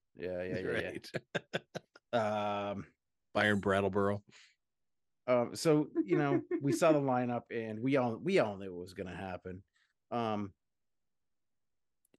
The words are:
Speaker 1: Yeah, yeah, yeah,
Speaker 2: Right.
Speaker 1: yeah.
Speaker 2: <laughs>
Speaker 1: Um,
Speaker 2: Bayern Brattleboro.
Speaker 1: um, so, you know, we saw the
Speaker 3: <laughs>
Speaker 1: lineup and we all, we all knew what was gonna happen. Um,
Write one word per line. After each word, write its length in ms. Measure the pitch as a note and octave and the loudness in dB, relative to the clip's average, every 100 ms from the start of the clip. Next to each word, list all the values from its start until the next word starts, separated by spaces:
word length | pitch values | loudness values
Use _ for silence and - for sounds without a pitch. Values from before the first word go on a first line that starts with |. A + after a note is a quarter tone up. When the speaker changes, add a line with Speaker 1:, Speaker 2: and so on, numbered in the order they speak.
| _ - | _ -10
Speaker 1:
Yeah, 260 | F2 F2+ | -6 -6
yeah, 140 | F#2 F#2 | -4 -4
yeah, 80 | F#2+ | -4
Speaker 2:
Right. 440 | A#2 F#2 - - | -4 -4 -8 -10
Speaker 1:
yeah. 460 | - _ - - C#3 | -12 _ -10 -8 -12
Speaker 2:
<laughs> 60 | _ - _ - - | _ -18 _ -20 -4
Speaker 1:
Um, 760 | A#2+ G#2+ G#2+ G#2 G2+ G2+ G2+ - _ _ _ _ G#2 | -2 0 -2 -2 -4 -4 -6 -10 _ _ _ _ 2
Speaker 2:
Bayern 240 | G#2 G#2 | 4 4
Brattleboro. 600 | G2 G2 G2 G2 G2 G2+ _ - - _ _ _ _ _ _ _ - | 4 2 2 2 2 0 _ -20 -20 _ _ _ _ _ _ _ 0
Speaker 1:
um, 280 | B2 A#2+ | 2 2
so, 340 | G#2 E3 D3+ - E4+ G3 | 0 4 4 2 -2 2
you 100 | D#3 | 2
know, 240 | C#3+ E4 - F4 | 2 0 -2 -2
we 100 | C#3 | 0
saw 180 | D#3 E3+ | 4 4
the 60 | D3 | 4
Speaker 3:
<laughs> 20 | |
Speaker 1:
lineup 420 | C#3 B2 B2 A#2+ - | 4 0 0 -4 -4
and 300 | A2+ A2 G#2+ | -6 -6 -4
we 160 | B2+ C#3 | 0 2
all, 180 | B2 A2 | 2 -2
we 220 | C#3 F#3+ | 0 2
all 180 | A2 G2 | 2 -2
knew 160 | G2 | -8
what 80 | F2 | -10
was 140 | F#2 | -10
gonna 200 | F#2 F#2 | -8 -8
happen. 480 | F2 F#2+ F2+ F#2 F#2 - _ _ _ - | -8 -8 -8 -10 -14 -16 _ _ _ -8
Um, 420 | A#2+ A2+ G#2 G2+ - _ _ _ _ _ _ _ _ _ _ _ _ _ _ _ | -4 -2 -2 -6 -12 _ _ _ _ _ _ _ _ _ _ _ _ _ _ _